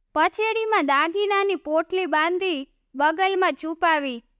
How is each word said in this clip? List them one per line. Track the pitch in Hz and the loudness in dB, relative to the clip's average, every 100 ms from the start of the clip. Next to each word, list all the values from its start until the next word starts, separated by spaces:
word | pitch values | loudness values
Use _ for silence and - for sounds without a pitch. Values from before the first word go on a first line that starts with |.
| _ 302 | _ 0
પછેડીમાં | 339 - 440 453 440 427 285 | 0 0 -2 -2 0 0 2
દાગીનાની | 277 320 370 415 403 392 359 | 2 0 0 0 2 0 -2
પોટલી | - 311 330 370 359 | 0 -2 0 -2 0
બાંધી | 302 320 359 381 294 277 _ _ 262 | 0 0 0 -2 -4 -6 _ _ -2
બગલમાં | 294 320 381 381 370 | 0 2 0 2 0
છુપાવી. | 285 311 330 339 311 277 240 - _ | -2 -8 -2 0 0 -2 -8 -14 _